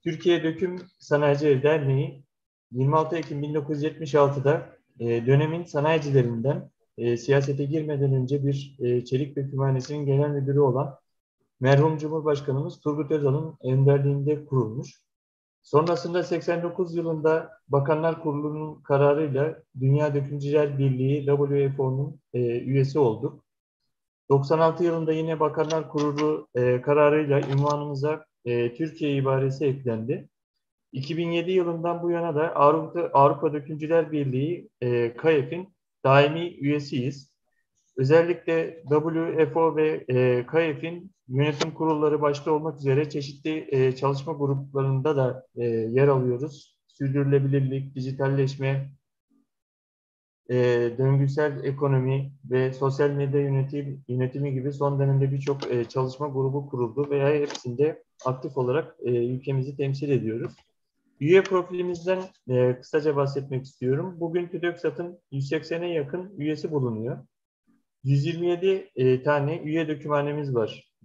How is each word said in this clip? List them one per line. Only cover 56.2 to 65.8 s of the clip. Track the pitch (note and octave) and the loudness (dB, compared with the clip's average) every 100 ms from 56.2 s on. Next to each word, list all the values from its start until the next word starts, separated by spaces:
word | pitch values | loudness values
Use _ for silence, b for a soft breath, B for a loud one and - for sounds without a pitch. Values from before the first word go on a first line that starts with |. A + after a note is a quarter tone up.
| D3 | -6
grubu | C3+ C3+ C#3 C#3 | -2 -2 -2 -6
kuruldu | B2+ A#2+ A#2 C#3+ | -4 -4 -2 -2
veya | C#3+ C#3 D3 | 0 2 2
hepsinde | C#3+ - B2 A#2+ D3+ E3 _ _ B2+ | -2 -6 -10 0 0 0 _ _ -4
aktif | C3 D#3 C3+ | -4 -6 -4
olarak, | B2 C#3 D#3 - | 0 -2 -4 -8
e, | A#2 | -2
ülkemizi | A#2+ A#2+ B2+ C3+ C3+ C3 C#3 | 0 -2 -4 -4 -4 -4 -4
temsil | C#3 C#3 C#3+ | -4 -4 0
ediyoruz. | C3 A2 A2+ E3 - _ _ _ _ _ _ | 0 0 -6 -8 -12 _ _ _ _ _ _
Üye | C#3+ F#3+ | 4 4
profilimizden, | F#3+ F#3 F3+ F3+ F3+ E3+ E3+ F#3 F#3 _ - | 6 0 -2 -4 -4 -4 -2 -2 -4 _ -2
e, | B2+ B2+ B2+ | 2 2 0
kısaca | - D#3 D3+ C#3+ | -2 0 0 0
bahsetmek | C#3 C#3 C3+ C3 - | 0 -2 -6 -8 -8
istiyorum. | _ B2+ C#3 F#3 E3+ | _ -2 -2 -2 -6
Bugün | E3 F3 F3 | -4 -4 -4
tüdöksat'ın | F3 F3 E3+ D#3+ - F3 F#3 _ | -4 -4 -2 -6 -4 -10 -12 _
yüz | C3+ C3+ | -6 -4
seksene | D#3+ D3+ E3 | -4 -4 -6